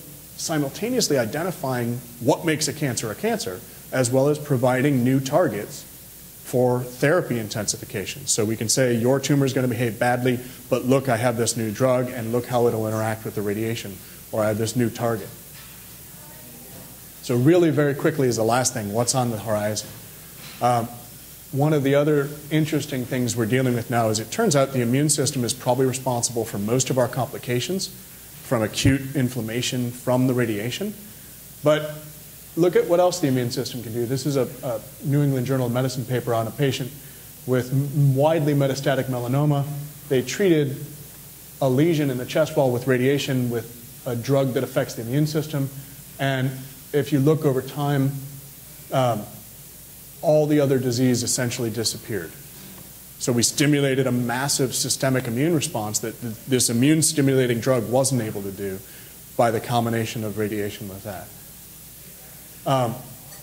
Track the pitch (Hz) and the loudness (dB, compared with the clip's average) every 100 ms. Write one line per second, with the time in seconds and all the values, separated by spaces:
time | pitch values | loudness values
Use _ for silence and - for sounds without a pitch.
0 | - - - - - 160 139 - 220 254 | -18 -20 -20 -12 -4 -2 -2 -4 -2 0
1 | 180 143 110 143 180 170 135 123 120 120 | 2 2 0 -2 -6 -4 -4 -2 -2 -4
2 | - - 113 - 165 151 156 113 147 120 | -8 -6 0 0 2 -2 -2 -2 -2 -2
3 | 113 104 214 226 - - - - - - | -4 -4 -2 -2 -4 -8 -12 -20 -6 0
4 | 123 131 139 151 151 131 127 127 143 139 | 2 4 4 2 0 2 2 4 4 4
5 | 120 135 135 147 175 101 104 - - - | 4 2 2 2 2 0 -8 -12 -16 -20
6 | - - - - - 127 123 123 127 - | -20 -20 -20 -18 -4 2 4 2 -2 0
7 | 143 175 139 120 107 113 101 - - 107 | 2 2 2 -4 -4 -4 -4 -6 -6 -6
8 | 90 - - - 107 110 110 - 131 120 | -6 -10 -4 0 0 0 0 2 2 4
9 | 117 135 135 147 135 127 127 113 123 104 | 4 2 2 2 2 2 0 0 -2 0
10 | 120 123 127 123 - - - 123 123 135 | 0 2 2 0 -4 -16 -2 -2 4 4
11 | 131 113 123 113 113 - 110 104 131 127 | 4 2 2 2 0 0 -2 0 2 2
12 | 123 127 113 123 120 123 120 107 110 110 | 0 -4 -2 -2 0 2 2 2 -2 0
13 | 110 107 110 101 104 101 113 117 104 92 | -2 -2 -6 -4 -2 -2 -2 -4 -8 -14
14 | - - - 110 107 107 110 127 117 - | -16 -20 -8 0 0 0 -2 2 0 0
15 | 120 110 98 - - - - - - - | -2 -2 -6 -16 -20 -20 -18 -20 -20 -20
16 | - - - - - - - - - - | -20 -20 -20 -20 -20 -20 -18 -18 -18 -20
17 | - - - 123 127 175 170 139 147 139 | -20 -16 -2 2 6 6 6 4 2 2
18 | 170 147 131 113 110 123 123 123 104 104 | 0 2 0 2 2 4 2 -2 -4 -2
19 | 120 135 123 110 104 107 104 107 - - | 0 2 0 -2 -2 -2 -2 -4 -8 -16
20 | - - - - - - 120 120 117 - | -18 -20 -20 -18 -18 -2 2 2 0 -8
21 | - - - - - 135 147 156 135 139 | -18 -18 -20 -20 -8 0 2 4 4 4
22 | 147 151 143 - - 156 156 151 123 135 | 4 2 0 -6 -2 0 2 0 -2 -6
23 | 120 131 123 107 110 123 131 120 113 117 | -4 -2 0 0 2 4 2 0 0 2
24 | 113 110 - - 226 139 135 131 117 127 | 2 0 -2 0 2 4 2 2 2 2
25 | 151 147 131 135 117 - - 123 131 123 | 2 2 0 0 -2 -2 -2 2 2 0
26 | - 120 117 120 110 113 101 123 135 131 | -2 -2 -2 -2 -4 -2 0 0 2 2
27 | 120 - 117 107 - 123 120 190 - - | 2 0 -4 -6 -4 -4 -2 -4 -6 -12
28 | - - - - - 123 107 - 139 135 | -20 -20 -20 -18 -2 0 0 2 4 4
29 | 135 143 123 123 110 113 127 127 123 113 | 0 0 0 -2 -4 -4 -2 -2 -4 -4
30 | - 123 131 123 117 104 113 - 202 202 | 0 2 4 2 2 0 -4 -4 -6 -8
31 | - - - - - - 151 151 151 - | -16 -20 -20 -20 -20 -4 2 2 0 -10
32 | - - - - - - 180 196 170 175 | -16 -18 -20 -20 -10 0 4 4 4 4
33 | 180 175 151 131 123 131 120 127 113 110 | 4 4 2 2 0 -4 -6 -8 -8 -4
34 | 117 135 156 139 120 - 139 113 - - | -2 -2 0 0 -2 -4 -6 -6 -8 -10
35 | 180 143 143 135 123 135 123 120 131 131 | 0 2 2 0 0 0 0 0 -2 -4
36 | 117 123 117 113 113 - 143 123 127 - | -2 -2 0 -2 -2 0 0 0 -6 -10
37 | - - - - - 127 123 135 143 143 | -18 -20 -20 -14 -2 0 0 -2 0 4
38 | 143 131 147 165 147 143 139 131 - 131 | 4 6 4 4 2 2 2 0 0 0
39 | 127 127 120 135 151 143 139 - - - | 0 -4 0 2 2 2 0 -6 -10 -14
40 | - 135 123 - 202 160 139 127 - - | -2 0 0 0 4 4 2 -2 -12 -14
41 | - - - - - - 139 127 165 156 | -18 -20 -20 -20 -20 -2 0 4 4 4
42 | 143 123 123 165 151 156 135 120 127 131 | 0 -2 -2 0 2 2 2 2 2 4
43 | 127 143 139 131 123 120 110 - - - | 4 2 0 0 0 -2 -6 -14 -18 -12
44 | - 120 113 139 135 123 123 - 131 - | -6 -6 2 2 2 0 -2 -2 -2 -6
45 | 113 135 151 151 151 143 135 - - - | -2 0 2 0 -2 -2 -4 -6 -16 -18
46 | - - 139 135 131 131 - - - 147 | -20 -4 -2 0 -2 -4 -12 -18 -4 -2
47 | 139 147 135 156 151 131 131 - 143 143 | 2 2 4 4 2 0 -4 -4 0 2
48 | 135 - - - - - - - - 139 | 0 -2 -10 -16 -18 -20 -20 -20 -4 0
49 | 127 110 104 - - - - - - - | 2 0 -4 -16 -20 -20 -20 -20 -20 -20
50 | - - 165 151 151 151 139 135 127 120 | -20 -4 4 4 6 4 4 2 2 2
51 | 131 120 113 - 123 - 117 107 110 107 | 2 2 0 -2 -2 -2 -4 -2 -4 -4
52 | - 107 80 - - - - - - - | -6 -6 -6 -14 -18 -18 -18 -18 -20 -20
53 | - - - 120 113 - 143 147 139 131 | -20 -8 -2 2 2 2 4 4 4 2
54 | 127 123 120 120 139 - 131 - 135 - | 2 0 0 -2 -2 0 0 0 -2 0
55 | 135 127 123 117 151 165 - 120 107 104 | 2 0 0 0 2 2 0 -4 -4 -4
56 | 117 - 123 110 - 127 113 117 135 160 | -6 -8 -10 -10 0 2 2 4 4 6
57 | 151 160 135 131 123 117 110 131 104 123 | 4 2 4 4 2 2 2 2 2 2
58 | 135 127 110 104 98 95 98 95 - - | 2 0 -2 -6 -6 -6 -8 -8 -12 -20
59 | - - - - 117 110 - 120 117 117 | -20 -20 -18 2 2 2 0 0 0 0
60 | 113 117 107 101 107 104 101 98 104 95 | -2 -4 -6 -4 -2 -2 -4 -6 -12 -12
61 | 104 90 80 - - - - - - - | -12 -12 -14 -18 -20 -20 -20 -20 -20 -20
62 | - - - - - - - 135 120 - | -20 -20 -20 -20 -20 -10 0 2 0 -4
63 | - - - - | -12 -18 -20 -20